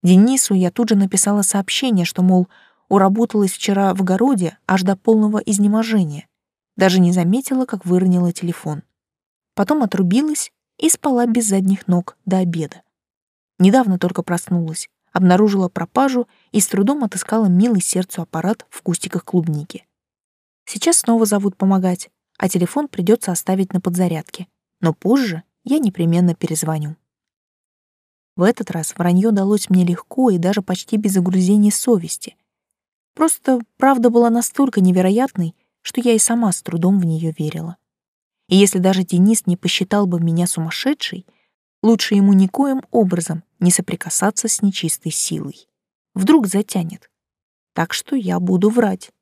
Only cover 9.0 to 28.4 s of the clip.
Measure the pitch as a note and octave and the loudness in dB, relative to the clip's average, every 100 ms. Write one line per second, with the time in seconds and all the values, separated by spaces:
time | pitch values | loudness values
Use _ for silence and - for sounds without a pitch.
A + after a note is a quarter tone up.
9 | _ _ _ _ _ - G3 D4+ A3+ F#3 | _ _ _ _ _ -4 -2 0 0 0
10 | F3+ G#3+ D4+ D4+ - _ _ _ D#4 - | 2 2 0 -4 -8 _ _ _ -2 0
11 | D4+ B3+ A#3+ A3+ A3 G3 F#3+ G3 - F3 | 0 0 2 0 0 0 0 -2 0 -2
12 | F3 - - F#3+ F3+ E3 D3+ - _ _ | -2 -12 -4 -2 0 -4 -8 -12 _ _
13 | _ _ _ _ _ _ F#3 B3 A#3 F3+ | _ _ _ _ _ _ 4 4 2 0
14 | F3+ F3 F3 F3 - F3 E3 D#3+ - _ | -2 -4 -6 -6 -4 -4 -4 -8 -14 _
15 | _ - F#3 F3+ G#3+ G3+ F3+ - E3+ - | _ 0 4 4 4 2 -2 -4 -4 0
16 | C#4 B3+ A#3+ _ _ G#3+ G3 G3 G3+ D4 | 0 0 -4 _ _ -2 0 0 0 0
17 | A#3 F3+ - A3 G#3+ F3+ A3+ G#3+ - F#3 | -2 -6 -4 0 2 4 4 2 -2 -4
18 | F#3 - E3 D#3 F3+ A3+ - - - E3+ | -4 -8 -8 -6 -4 -6 -8 -12 -6 -6
19 | - F3 - F#3 E3 D3+ D3 - _ _ | -4 -8 -2 -2 -2 -6 -8 -16 _ _
20 | _ _ _ _ _ _ - G3+ E4+ E4+ | _ _ _ _ _ _ -14 -4 0 0
21 | - A3+ A3 G#3 G3+ - F#3+ F#3+ F#3 F3+ | 2 0 2 0 -2 -2 0 2 0 -4
22 | - _ _ _ F#3 F3+ F3 - D4 - | -8 _ _ _ -4 -2 -2 -2 -6 -6
23 | F3 A#3 - F3 - F#3+ F#3+ F#3 F#3 F3 | 0 0 0 -6 -4 -2 -2 -4 -4 -2
24 | F3+ D#3+ D#3 - F3+ _ _ _ E3+ - | -2 -4 -10 -16 -18 _ _ _ -4 -2
25 | F#3 C4+ A#3+ E3 - _ - D4 A#3+ F#3 | 0 0 0 -6 -12 _ -4 -2 -2 -2
26 | E3 E3+ F3+ E3 - D#3+ D#3 D#3+ D3+ D#3+ | 0 2 0 0 -6 -6 -6 -6 -8 -12
27 | _ _ _ _ _ _ _ _ _ _ | _ _ _ _ _ _ _ _ _ _
28 | _ _ _ - | _ _ _ -2